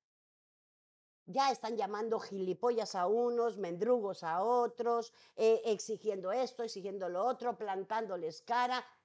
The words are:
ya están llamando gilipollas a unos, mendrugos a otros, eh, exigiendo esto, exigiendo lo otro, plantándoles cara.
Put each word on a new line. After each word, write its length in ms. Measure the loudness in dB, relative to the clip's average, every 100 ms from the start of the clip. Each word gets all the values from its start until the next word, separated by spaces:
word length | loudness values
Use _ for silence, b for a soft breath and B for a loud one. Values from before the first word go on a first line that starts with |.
| _ _ _ _ _ _ _ _ _ _ _ _
ya 260 | -6 0 2
están 260 | 2 -2 -2
llamando 440 | -2 -2 0 -2
gilipollas 760 | -2 -4 -4 0 0 2 0
a 140 | 0 2
unos, 500 | 4 2 2 0 0
mendrugos 640 | -4 -2 2 2 2 -4
a 220 | -2 0
otros, 680 | 2 4 2 0 0 0 -2 B B
eh, 260 | B 4 4
exigiendo 680 | 2 -2 -2 -4 -2 -2 0
esto, 320 | 0 -2 -4
exigiendo 460 | -8 -6 -6 -6 -4
lo 160 | 0
otro, 340 | 0 0 -2 -4
plantándoles 840 | -4 -4 -2 -4 -2 -4 -6 -6
cara. 440 | -2 2 2 0 -6 -14